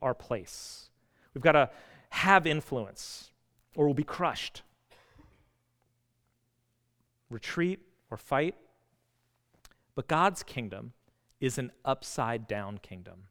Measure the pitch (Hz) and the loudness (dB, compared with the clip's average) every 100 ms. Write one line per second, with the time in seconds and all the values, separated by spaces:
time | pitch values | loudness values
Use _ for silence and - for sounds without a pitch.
0 | 131 123 - 113 87 - - - - _ | -2 -2 -4 -6 -6 -14 -14 -16 -20 _
1 | _ _ _ 139 160 151 131 - - - | _ _ _ 2 6 6 6 0 -20 -20
2 | - - 190 196 160 151 - 127 98 - | -8 0 6 6 6 0 -2 -4 -6 -10
3 | - - - _ _ _ _ - 147 139 | -14 -14 -18 _ _ _ _ 2 2 2
4 | - - 170 - - - - _ _ - | -2 -2 -2 -2 -6 -12 -20 _ _ -20
5 | _ - - _ _ _ _ _ _ _ | _ -20 -20 _ _ _ _ _ _ _
6 | _ _ _ _ _ _ _ _ _ _ | _ _ _ _ _ _ _ _ _ _
7 | _ _ - 113 - - 180 190 - _ | _ _ -14 -12 -6 0 0 -2 -10 _
8 | - 110 - 139 160 - - _ _ _ | -14 -12 0 2 2 -2 -12 _ _ _
9 | _ _ _ _ _ _ - _ _ - | _ _ _ _ _ _ -20 _ _ -8
10 | - 160 190 180 - 127 110 95 113 - | -2 2 2 0 -8 -8 -8 -8 -14 -18
11 | _ _ _ - 131 135 123 - 135 135 | _ _ _ -4 -2 -2 -6 -6 -4 -4
12 | - - 117 117 110 104 101 104 - 92 | -4 -4 -2 -2 -4 -6 -6 -10 -14 -16
13 | 90 87 95 | -16 -20 -20